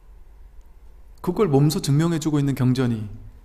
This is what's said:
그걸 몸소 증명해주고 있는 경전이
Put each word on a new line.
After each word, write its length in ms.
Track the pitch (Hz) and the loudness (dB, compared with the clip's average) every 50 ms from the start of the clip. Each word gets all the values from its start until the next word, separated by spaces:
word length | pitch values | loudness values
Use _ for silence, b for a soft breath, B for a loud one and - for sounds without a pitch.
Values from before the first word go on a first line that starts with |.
| - - - - - - - - - - - - - - - - - - - - - - - - | -20 -20 -20 -20 -20 -20 -20 -20 -20 -20 -20 -20 -20 -20 -20 -20 -20 -20 -20 -20 -20 -20 -20 -8
그걸 260 | - 185 175 220 220 160 | -6 -4 0 2 2 4
몸소 340 | 139 139 147 151 151 196 | 4 4 4 4 2 0
증명해주고 580 | - 147 139 147 165 170 170 160 151 160 147 147 | 0 0 2 2 2 2 0 -2 -2 0 0 0
있는 160 | 139 139 135 | 0 0 0
경전이 540 | 127 123 127 127 131 131 117 117 107 107 104 - - - - - - | 0 2 2 2 2 0 -2 -2 -4 -6 -10 -12 -16 -16 -18 -20 -18